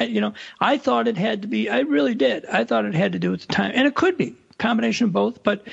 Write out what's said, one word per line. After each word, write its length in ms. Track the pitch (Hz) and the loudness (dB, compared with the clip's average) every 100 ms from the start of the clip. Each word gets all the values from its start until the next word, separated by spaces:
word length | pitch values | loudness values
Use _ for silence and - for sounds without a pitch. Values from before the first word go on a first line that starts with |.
I, 40 | |
you 180 | 233 208 | -2 0
know, 100 | 208 208 - - | -2 -4 -14 -2
I 180 | 202 285 | 0 2
thought 300 | 269 240 233 | 2 2 2
it 100 | 196 | 0
had 240 | 220 208 | -2 -2
to 60 | 208 | -4
be, 200 | 214 214 | -2 0
I 120 | 233 | 0
really 340 | 285 285 277 | 0 2 2
did. 320 | 240 262 180 - | 2 0 0 -2
I 180 | 185 | -2
thought 220 | 233 226 208 | 0 0 0
it 80 | |
had 180 | 165 196 | 0 0
to 60 | 180 | 0
do 140 | 175 | -2
with 140 | 180 - | -4 -2
the 60 | |
time. 200 | - - | 0 0
And 120 | 240 285 | 2 2
it 80 | |
could 220 | 285 370 370 | 2 2 0
be 180 | - - _ | -4 -8 _
a 40 | |
combination 540 | - 220 226 226 202 127 | -4 0 0 0 0 0
of 40 | |
both, 300 | 190 208 - | 2 0 0
but 200 | - 202 - | -2 -2 -6